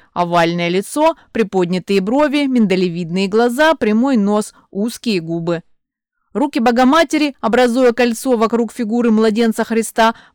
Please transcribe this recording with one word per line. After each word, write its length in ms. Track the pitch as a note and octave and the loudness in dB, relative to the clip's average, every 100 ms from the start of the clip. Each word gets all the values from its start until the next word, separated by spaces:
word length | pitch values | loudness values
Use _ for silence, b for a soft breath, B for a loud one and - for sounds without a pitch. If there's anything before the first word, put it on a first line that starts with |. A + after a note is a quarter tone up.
| b | b
овальное 560 | F3 F3 F3 E3+ F3 E3+ | -6 -2 2 0 0 -2
лицо, 460 | F#3 G3+ D4 D#4+ - b | -2 -4 0 0 0 b
приподнятые 720 | A3+ G3+ F#3+ F3 F#3 - G3 | -4 -2 0 0 -2 -2 -2
брови, 460 | F#3+ C4+ D4+ D4 C#4 | 0 0 2 0 0
миндалевидные 800 | B3 G#3 F#3 F3+ E3+ E3 F#3 G3 | 2 2 2 -2 -4 -6 -4 0
глаза, 460 | A3 A#3+ A#3+ D#4 D#4 | 0 0 2 0 2
прямой 420 | G#3+ G#3+ C4+ B3 | 0 0 2 0
нос, 360 | G3+ G#3 - b b | 0 -2 -4 b b
узкие 480 | G3 A#3 - A#3+ F#3+ | -8 -8 -6 -4 -4
губы. 440 | E3 E3+ E3+ E3+ - _ _ _ _ _ _ | -4 -6 -4 -6 -8 _ _ _ _ _ _
Руки 260 | G#3 C#4+ D4 | -4 -2 0
Богоматери, 760 | A#3+ A#3+ B3+ D#4+ E4+ D#4 D4 - | 0 2 4 4 2 0 -2 -2
образуя 500 | A3+ B3 B3 A#3+ B3 | -2 2 2 4 2
кольцо 460 | A#3 A#3+ A3+ C4+ A#3 | 2 0 -2 -2 0
вокруг 340 | A3 A#3 A3+ | 0 0 -4
фигуры 400 | - G#3+ A#3 A#3 | -4 -4 -2 2
младенца 520 | G#3+ A3 G#3+ A#3 A3 | 2 2 2 0 0
Христа, 520 | A3 A3+ G#3+ - A3+ B B | -2 -2 -2 0 0 B B